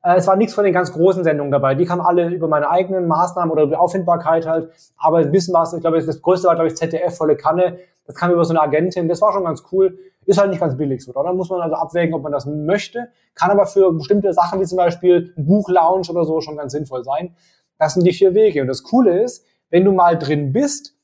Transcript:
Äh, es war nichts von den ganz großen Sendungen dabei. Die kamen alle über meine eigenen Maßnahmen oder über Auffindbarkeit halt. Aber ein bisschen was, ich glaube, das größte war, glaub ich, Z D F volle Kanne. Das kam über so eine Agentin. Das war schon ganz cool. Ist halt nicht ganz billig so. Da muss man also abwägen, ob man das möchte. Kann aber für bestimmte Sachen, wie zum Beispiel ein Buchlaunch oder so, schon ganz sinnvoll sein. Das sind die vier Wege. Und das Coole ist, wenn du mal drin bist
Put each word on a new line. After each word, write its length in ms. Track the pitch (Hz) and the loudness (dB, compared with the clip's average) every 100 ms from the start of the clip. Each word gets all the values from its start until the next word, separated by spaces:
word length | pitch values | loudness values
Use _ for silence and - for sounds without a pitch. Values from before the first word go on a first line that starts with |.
Äh, 140 | 180 180 | 2 2
es 100 | 175 | 2
war 100 | 190 | 2
nichts 180 | 226 | 0
von 100 | - | 0
den 80 | 202 | 0
ganz 200 | 180 180 | 2 -2
großen 300 | 151 180 180 | 2 2 2
Sendungen 300 | 165 151 143 | 0 -2 0
dabei. 220 | 143 139 | 0 0
Die 100 | 135 | 0
kamen 160 | 175 180 | -2 0
alle 280 | 175 175 170 | 0 0 0
über 180 | 170 165 | -2 -2
meine 220 | 151 147 | 0 0
eigenen 360 | 170 185 190 175 | 0 0 -2 0
Maßnahmen 460 | 156 180 175 170 | 0 0 -2 -2
oder 120 | 160 | 0
über 140 | 151 160 | 0 2
Auffindbarkeit 680 | 175 190 175 170 160 165 165 | 0 0 -2 -2 0 -2 0
halt. 240 | 165 165 _ _ _ | -4 -6 _ _ _
Aber 220 | 160 165 | 0 2
ein 120 | 143 | 2
bisschen 220 | 175 175 | 0 2
was, 220 | 175 165 | 0 0
ich 60 | 170 | -2
glaube, 200 | 165 165 | 0 0
das 200 | 156 147 | -2 -4
größte 260 | - 185 180 | 0 2 2
war, 60 | |
glaub 120 | 165 165 | 2 0
ich, 80 | |
Z 180 | - 165 | -2 -4
D 40 | - | -4
F 220 | 175 - | -4 -2
volle 180 | 156 147 | -2 0
Kanne. 420 | 156 160 180 175 - _ - | 0 0 0 -2 -20 _ -20
Das 100 | - | -6
kam 160 | 175 | 0
über 120 | 170 | 0
so 80 | 170 | 2
eine 100 | 165 | 0
Agentin. 460 | 151 151 175 180 165 | 0 0 -2 -4 -4
Das 120 | 175 | 0
war 120 | 208 | 0
schon 120 | 196 | 0
ganz 200 | 175 151 _ | -4 -6 _
cool. 280 | 185 190 185 - _ | 0 0 -2 -20 _
Ist 160 | - 196 | 0 2
halt 100 | 202 | 2
nicht 100 | 170 | 0
ganz 160 | 165 127 | -4 -4
billig 280 | 147 127 | -4 -6
so. 80 | - | -8
Da 200 | 131 156 | -6 -4
muss 180 | 180 180 | -4 -4
man 100 | 180 | -6
also 160 | 165 160 | -4 -4
abwägen, 380 | 156 175 165 | -4 -2 -2
ob 80 | 160 | -2
man 100 | 143 | -6
das 140 | 143 135 | -8 -6
möchte. 600 | 151 151 202 - 233 240 _ _ | -6 -2 -2 -4 -12 -12 _ _
Kann 160 | - 175 | -4 0
aber 160 | 202 196 | 2 2
für 260 | 202 190 | 4 4
bestimmte 400 | 165 143 208 220 | 2 0 0 2
Sachen, 280 | 185 170 190 | 0 0 -2
wie 40 | |
zum 120 | 185 180 | -4 0
Beispiel 580 | 175 170 180 175 175 - | 0 0 2 2 2 -6
ein 80 | |
Buchlaunch 640 | 143 202 190 180 165 190 175 | 2 2 4 2 4 2 -2
oder 160 | 175 | -4
so, 160 | 160 160 | -2 -2
schon 160 | 156 151 | -6 -10
ganz 160 | 143 | -8
sinnvoll 320 | 139 147 131 | -8 -6 -10
sein. 320 | 123 143 175 _ _ _ _ _ | -6 -6 -8 _ _ _ _ _
Das 160 | 156 | -2
sind 120 | 170 180 | 2 2
die 60 | |
vier 220 | 175 190 | 4 2
Wege. 280 | 185 220 151 | 4 2 2
Und 60 | 131 | -4
das 140 | 127 | -6
Coole 400 | - 240 233 175 | -2 2 4 2
ist, 220 | 240 - _ _ _ | 0 -4 _ _ _
wenn 140 | - | 2
du 80 | 190 | 4
mal 240 | 190 175 170 | 4 4 2
drin 340 | 139 151 143 | -2 -2 0
bist 420 | 151 285 - - _ | 0 -2 -4 -14 _